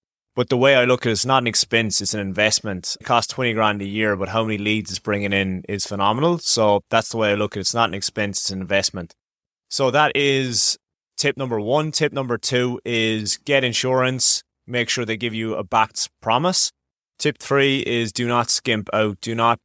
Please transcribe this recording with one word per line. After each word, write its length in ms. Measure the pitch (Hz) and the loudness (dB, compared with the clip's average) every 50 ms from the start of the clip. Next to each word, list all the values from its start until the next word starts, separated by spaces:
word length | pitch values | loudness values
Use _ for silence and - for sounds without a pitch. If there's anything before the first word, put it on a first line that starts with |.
| _ _ _ _ _ _ _ | _ _ _ _ _ _ _
But 140 | - 123 - | -4 -2 0
the 80 | 135 123 | 2 4
way 180 | 127 135 139 | 4 6 6
I 100 | 127 123 | 6 4
look 200 | 123 127 123 - | 4 2 2 2
at 40 | 120 | 0
it, 40 | 113 | 0
it's 120 | 98 - | 0 0
not 180 | 127 135 131 123 | 2 2 2 2
an 40 | 117 | 2
expense, 540 | 107 - - - - 113 113 107 92 - | 0 0 0 2 2 0 0 2 -2 0
it's 120 | 101 95 - | 0 0 -2
an 60 | 107 | -2
investment. 800 | 101 95 92 104 104 110 107 - - 113 95 90 - - - - | -4 -4 0 2 2 2 2 0 -2 -4 -6 -6 -6 -8 -10 -8
It 60 | - | -2
costs 280 | - 127 117 110 - - | 0 2 2 2 0 -4
twenty 200 | - 131 120 113 | -4 -2 -2 0
grand 280 | 110 110 107 104 101 | 2 2 0 0 -2
a 40 | 101 | -4
year, 320 | 98 101 107 110 107 101 92 | -4 -2 0 0 0 0 -2
but 120 | 95 92 | -2 -2
how 140 | 101 113 113 | 0 -2 0
many 140 | 110 110 98 | 0 -2 -2
leads 340 | 101 107 107 110 104 - | 0 0 0 0 -2 -4
it's 80 | 98 - | -8 -8
bringing 320 | - - 104 101 101 101 | -4 -2 -2 -2 -2 0
in 320 | 98 98 98 95 95 92 87 - | 0 0 0 0 -2 -6 -6 -6
is 180 | 101 98 - - | -4 -4 -4 -4
phenomenal. 500 | 104 101 98 101 110 123 147 170 175 160 | -2 0 2 2 2 2 2 0 0 0
So 440 | - - - - 110 104 104 101 - _ | 0 -2 0 2 4 4 4 2 0 _
that's 200 | - 113 110 - | 0 0 0 0
the 80 | - 113 | 0 0
way 140 | 110 104 | 2 0
I 40 | 101 | 2
look 180 | 104 107 101 - | 0 0 -2 -4
at 60 | 104 | -4
it. 20 | |
It's 120 | 92 - - | -4 -2 0
not 160 | 117 117 110 | 2 0 0
an 60 | 85 | 0
expense, 440 | 101 - - - - 104 101 95 - | -4 -6 -6 -4 -4 -4 -4 -4 -4
it's 100 | - - | -6 -4
an 80 | 98 95 | -6 -6
investment. 560 | 95 85 98 98 98 - - 92 87 82 - _ _ _ _ _ _ _ _ _ _ _ | -4 0 0 0 0 -2 -4 -6 -12 -12 -16 _ _ _ _ _ _ _ _ _ _ _
So 200 | - - 143 127 | -4 0 0 2
that 220 | 117 143 151 143 - | 4 4 2 2 2
is 640 | 135 143 143 139 135 131 127 117 107 - - - - _ _ _ _ _ _ _ - | 2 2 2 2 0 0 -2 0 0 2 0 0 -2 _ _ _ _ _ _ _ -2
tip 200 | - 143 - - | -2 -2 -2 -2
number 240 | 135 127 117 110 | -4 -4 -4 -4
one. 320 | 104 107 127 151 151 156 147 | 0 0 0 0 0 0 -2
Tip 180 | - 156 147 | -2 -2 -2
number 260 | - 139 135 123 120 110 | -2 -4 -4 -4 -4 -2
two 440 | - - 131 123 123 127 123 107 - | -2 0 0 0 0 0 -4 -6 -6
is 540 | - 120 113 113 110 110 107 107 104 - - | -4 -2 0 0 0 0 -2 -2 -4 -4 -4
get 260 | _ 135 143 139 131 | _ 2 2 2 2
insurance. 800 | 123 110 - - 127 127 131 127 127 131 127 - - - - - _ _ _ _ - | 2 -2 -2 -2 0 0 2 0 0 0 2 2 2 2 0 -4 _ _ _ _ -6
Make 200 | 123 123 117 - | -4 -4 -2 -2
sure 160 | - 127 120 | -2 -4 -4
they 140 | 107 113 104 | -4 -4 -4
give 160 | 120 120 107 | -4 -6 -4
you 220 | 110 113 110 107 | -4 -6 -4 -4
a 80 | - 101 | -6 -6
backed 480 | - - 113 110 - - - - - - _ | -2 2 0 0 2 0 -4 -6 -6 -6 _
promise. 500 | - 117 110 123 156 180 185 - - - - _ _ _ _ _ _ _ _ _ | -2 0 0 2 2 2 2 2 0 0 -4 _ _ _ _ _ _ _ _ _
Tip 220 | - 151 143 - | -4 -4 -4 -4
three 400 | - - 139 139 139 139 135 135 | -4 0 2 2 4 2 2 0
is 340 | - - 120 120 117 110 - | -2 -2 -2 -2 -2 -2 -2
do 140 | - 120 120 | -4 -2 0
not 240 | 120 120 117 - | 0 0 2 2
skimp 360 | - - - - 113 107 101 - - | 0 0 2 0 -2 -2 -2 -2 0
out. 260 | 107 107 107 101 - | 0 0 0 -2 -6
Do 140 | - 113 117 | -8 -6 -2
not 260 | 117 117 117 117 - _ | 2 2 2 2 0 _